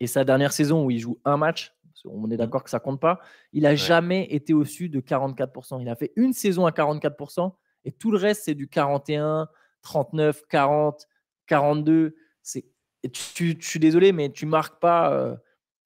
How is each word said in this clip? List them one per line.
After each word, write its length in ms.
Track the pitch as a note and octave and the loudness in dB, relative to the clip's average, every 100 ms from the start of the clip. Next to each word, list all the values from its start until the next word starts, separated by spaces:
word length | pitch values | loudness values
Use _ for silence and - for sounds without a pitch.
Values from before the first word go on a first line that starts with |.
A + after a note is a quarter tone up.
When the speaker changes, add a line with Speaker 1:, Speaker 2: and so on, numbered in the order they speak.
Speaker 1:
et 60 | A#2+ | -4
sa 180 | C#3 | 0
dernière 280 | C3+ C3+ C#3+ | 2 4 2
saison 320 | C3+ D3 D#3+ | 2 2 2
où 60 | C3+ | 2
il 80 | A#2 | -2
joue 220 | A#2 - | -4 -4
un 120 | - D3 | -2 0
match, 380 | D#3 E3 - _ _ | 0 -2 -8 _ _
parce 100 | _ | _
qu'on 280 | - G2+ A2 | -16 -10 -6
est 60 | A2+ | -4
Speaker 2:
Mmh. 0 | |
Speaker 1:
d'accord 260 | A#2 C3+ | -2 -4
que 60 | - | -4
ça 100 | A#2+ | -6
compte 200 | - C3+ | -6 -2
pas, 200 | D#3+ F3+ - - _ | 0 -2 -6 -20 _
il 140 | D3 D3 | 0 2
a 100 | D3 | 4
Speaker 2:
Ouais. 0 | |
Speaker 1:
jamais 500 | - E3+ F3 F#3 F#3 | 4 2 2 -2 -2
été 240 | D3 D3 | -4 0
au-dessus 340 | D#3 D3 - F3+ | 2 0 -4 -8
de 120 | C#3 | -6
quarante-quatre 520 | B2+ C#3 C3+ B2+ C3 | -4 -2 -2 -4 -8
pour 140 | C3 - | -8 -14
cent. 120 | C3 | -10
Il 80 | B2 | -8
a 80 | A#2 | -8
fait 160 | D3 - | -4 0
une 160 | B3+ | 0
saison 340 | B3+ G#3 F3+ F3 | 0 -2 2 2
à 60 | |
quarante-quatre 440 | D#3 D3+ D3+ D3 C#3+ | 2 0 -2 -4 -6
pour 140 | C#3+ | -8
cent 280 | - F#3 - _ _ | -6 -6 -6 _ _
et 80 | - | -16
tout 180 | - A3+ | -8 -2
le 80 | G#3 | 0
reste, 260 | G3+ G#3 | 0 0
c'est 100 | - | -4
du 140 | D3 C3+ | -6 -4
quarante 400 | - C#3+ C#3+ C#3+ | -2 0 -2 -2
et 60 | D3 | -4
un, 320 | D3+ D#3 D#3+ _ _ _ | -2 -2 -6 _ _ _
trente-neuf, 600 | - D#3 C#3 D#3+ D3+ D3 - | -6 -4 -4 0 0 0 -2
quarante, 580 | D#3 C#3 D3 D3+ C#3+ - _ _ _ - | 0 2 2 0 -2 -12 _ _ _ -2
quarante-deux. 680 | D3+ C#3+ D3+ D3+ D#3+ D#3+ D#3 _ _ | 2 2 2 2 2 2 -4 _ _
C'est, 240 | - - - _ _ _ | -14 -14 -14 _ _ _
et 80 | B2+ | -12
tu, 220 | - - | -12 -12
tu, 220 | - E3+ E3 | -4 -4 -4
je 80 | - | -6
suis 120 | E3 | 0
désolé, 320 | D#3+ E3 G3 | 4 6 4
mais 200 | F3 C#3+ | 4 -2
tu 140 | - D#3 | -6 -2
marques 340 | D#3 D3+ _ | -2 -2 _
pas, 320 | E3+ E3+ E3 | 2 4 2
heu, 220 | C#3 B2+ B2 _ _ _ _ | 0 -2 -8 _ _ _ _